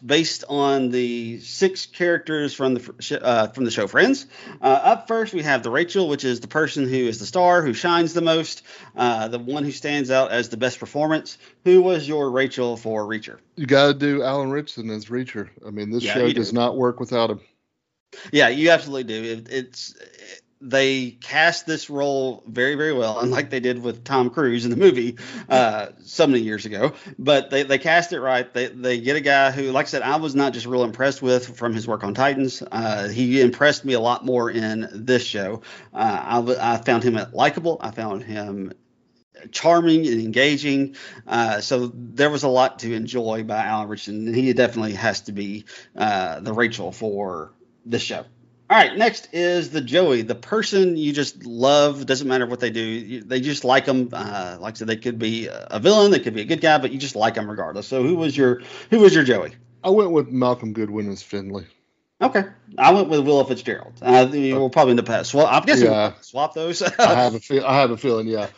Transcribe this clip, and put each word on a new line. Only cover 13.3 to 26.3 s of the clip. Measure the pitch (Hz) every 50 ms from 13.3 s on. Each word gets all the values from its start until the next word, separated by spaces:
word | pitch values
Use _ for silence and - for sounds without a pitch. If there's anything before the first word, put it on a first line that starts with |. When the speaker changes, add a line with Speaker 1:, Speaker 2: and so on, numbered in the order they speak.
| - - _ _ _
Speaker 2:
You | - 147
gotta | 123 139 139 143 143 143
do | 135 143 143 139 143 127
Alan | 131 135 143 135 131
Ritchson | 139 147 151 - - 120 113 113
as | 107 107 104
Reacher. | 107 120 127 127 127 - 107 98 - - - -
I | 101
mean, | 101 104 104 104 113
this | 120 117
Speaker 1:
Yeah, | 104 104
Speaker 2:
show | 113 123
Speaker 1:
you | 120 117
Speaker 2:
does | 120 110 104
Speaker 1:
do. | 113
Speaker 2:
not | 120 120 123 -
work | 131 127 123 120 -
without | 123 110 127 117 117 110
him. | 107 101 - _ _ _ _ _ _ _ _ _ _ _ _ _ - - - - -
Speaker 1:
Yeah, | 147 135 117
you | 127 143 156 170
absolutely | 165 156 139 147 139 135 127
do. | 110 110 110 113
It, | 117 113 113 117 120 131
it's, | 131 127 127 - - - - - - - - - - 98 90 95 - _ _ _ _ 139
they | 127 127 135 135 135 135 131 127 120 117 117
cast | - - 139 151 160 170 170 - -
this | 160 160 151 - -
role | 147 143 143 143 139 135 131 131 117 - -
very, | 113 110 123 123 135 147
very | 139 156 156 147
well, | 127 113 110 107 107
unlike | 123 123 127 135 147 120
they | 139 127
did | 120 127 123 123 120
with | 120 113 120 -
Tom | - 139 131 123 120
Cruise | - 170 147 127 120 120 117
in | 120
the | 120 127
movie, | 196 185 - 127 117 123 120 - - - - - - -
uh, | 131 131 123 110 107 107 101 - - _ -
so | - - - 165
many | 147